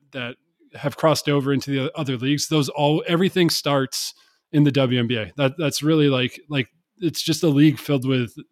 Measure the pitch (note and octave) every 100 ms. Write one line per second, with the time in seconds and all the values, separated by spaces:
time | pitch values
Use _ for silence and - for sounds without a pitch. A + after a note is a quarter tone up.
0 | C#3+ C3+ A#2+ C3 _ _ _ - D3 -
1 | D#3+ C#3+ - C#3+ C3+ C3+ C#3+ C#3 C#3 D#3+
2 | C#3 B2+ C3 D3 - D#3 B2+ - D3 D#3
3 | - E3+ F#3 F#3 E3 - D3 C#3 C3 -
4 | - - _ _ _ D3+ D3 C3+ C3 B2
5 | A#2 A#2 G#2 - C3+ D#3 D3 - D3 D#3+
6 | C#3+ C3 B2+ - - C#3+ A#2+ _ _ _
7 | E3+ - E3 D#3 E3 C#3 D#3 B2+ - C#3
8 | C3 C3 A#2 D3+ -